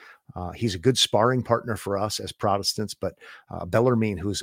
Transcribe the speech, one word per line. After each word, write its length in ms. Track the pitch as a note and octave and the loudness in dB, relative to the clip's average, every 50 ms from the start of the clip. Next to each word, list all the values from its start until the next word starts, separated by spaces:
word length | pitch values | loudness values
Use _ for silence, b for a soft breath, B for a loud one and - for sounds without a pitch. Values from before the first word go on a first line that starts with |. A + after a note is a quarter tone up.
| B B B B B B - | B B B B B B -10
uh, 160 | F2+ F2+ F2 | -8 -8 -8
he's 240 | E2+ F2+ A2 A#2 F#2 | -6 -4 -2 -2 -2
a 40 | F2+ | 0
good 200 | E2 B2+ B2+ - | 2 2 4 4
sparring 440 | - - - G#2 A2 B2 C3 B2+ A2+ | 2 2 4 4 4 4 4 2 2
partner 340 | - A#2 A#2 - A#2+ G#2+ | 2 2 2 2 -2 -6
for 200 | F#2+ - G2 G2+ | -6 -4 -4 -2
us 220 | G2 G2+ G#2+ - - | -2 -2 -2 -4 -4
as 140 | G2+ F#2+ - | -8 -8 -8
Protestants, 640 | - - G#2 G2 G2+ G2 - - - G#2+ G2 - | -2 0 0 2 2 0 -2 -4 -4 -4 -6 -6
but, 200 | - - F#2 - _ B B B B B B | -6 -6 -6 -6 _ B B B B B B
uh, 160 | F2+ F2 E2+ | -10 -10 -6
Bellarmine, 540 | F2 F2+ A2+ A#2+ B2+ B2 A2+ A2 G#2+ G2+ F2 | 0 2 2 4 4 4 4 2 0 0 -2
who's 240 | F2+ G#2 G2 - | -2 -4 -4 -4